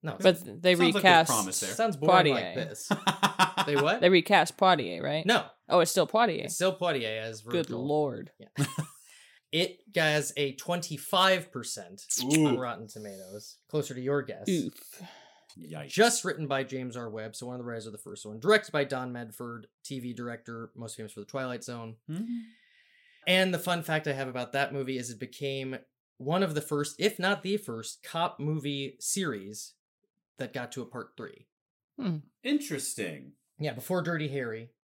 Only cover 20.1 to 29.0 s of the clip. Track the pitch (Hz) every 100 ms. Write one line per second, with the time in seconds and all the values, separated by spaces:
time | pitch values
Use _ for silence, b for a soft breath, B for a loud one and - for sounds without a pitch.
20.1 | 120 120 117 - 117 113 - 113 - 110
21.1 | - 104 139 131 123 - 120 113 113 -
22.1 | 160 233 240 226 B B B B B B
23.1 | B - 185 190 180 - 175 165 156 156
24.1 | 135 131 123 120 139 139 143 131 131 120
25.1 | 113 120 - 139 135 131 131 - _ _
26.1 | _ 127 175 196 151 147 147 143 - 185
27.1 | - 180 202 180 208 208 113 110 - -
28.1 | 165 175 - 143 156 139 143 135 -